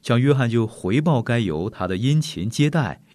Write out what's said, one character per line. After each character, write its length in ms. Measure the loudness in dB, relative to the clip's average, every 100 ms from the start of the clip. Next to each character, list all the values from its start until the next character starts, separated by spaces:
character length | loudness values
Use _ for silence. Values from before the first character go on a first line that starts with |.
向 180 | 0 2
约 140 | 4
翰 160 | 2 2
就 160 | 0
回 360 | -2 -4 -2 0
报 200 | 2 0
该 200 | 0 -2
犹 280 | 0 -2 -4
他 200 | -6 -4
的 80 | -2
殷 240 | 0 0
勤 280 | 0 -4 -4
接 220 | 0 0
待， 320 | 0 -2 -6 _